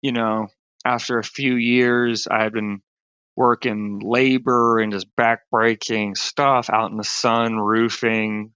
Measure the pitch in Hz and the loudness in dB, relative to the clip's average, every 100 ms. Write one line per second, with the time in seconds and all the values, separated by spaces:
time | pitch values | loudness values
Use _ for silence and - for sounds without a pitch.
0 | 139 120 113 110 107 _ _ _ 123 120 | -2 0 0 -2 -4 _ _ _ -2 -2
1 | - 120 110 - 139 123 117 123 123 123 | 0 -2 -2 -4 0 0 2 4 4 2
2 | 120 113 - 110 110 110 107 101 _ _ | 0 -2 -2 -2 -2 -2 -4 -6 _ _
3 | _ _ _ - 123 120 123 107 104 101 | _ _ _ -2 0 0 -2 -4 -6 -8
4 | 104 120 131 131 127 123 117 113 107 101 | -2 0 2 2 2 2 4 2 0 -4
5 | 95 - 117 117 _ 113 113 107 - 110 | -6 0 0 0 _ 2 2 0 -2 -2
6 | 104 95 - - 139 131 117 107 110 107 | -2 -4 -6 0 2 2 2 0 0 -4
7 | 104 - 123 117 117 110 104 110 113 - | -6 -2 0 2 0 0 0 2 0 0
8 | 117 113 110 107 107 | -2 0 -2 -4 -8